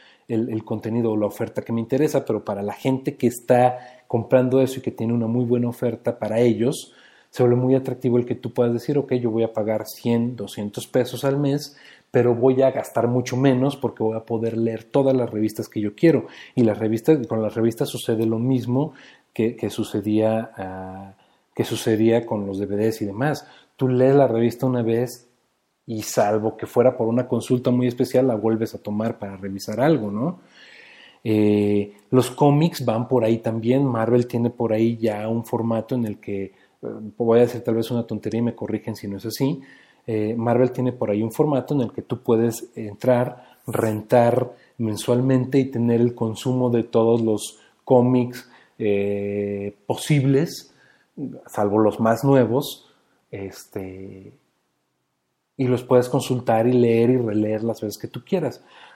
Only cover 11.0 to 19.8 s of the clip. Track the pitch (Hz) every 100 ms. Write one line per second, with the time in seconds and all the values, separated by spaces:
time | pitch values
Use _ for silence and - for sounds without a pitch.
11 | 120 117 139 139 143 143 143 - - -
12 | _ 127 120 117 131 127 131 135 - -
13 | 117 123 123 123 139 127 135 139 120 -
14 | 110 113 - 113 113 113 113 113 - 143
15 | 135 131 117 107 107 110 110 - 104 -
16 | 170 143 - - - - 113 101 110 110
17 | - 156 113 113 110 110 113 113 139 120
18 | - 113 113 113 123 131 113 127 143 -
19 | - - _ - 113 - 107 -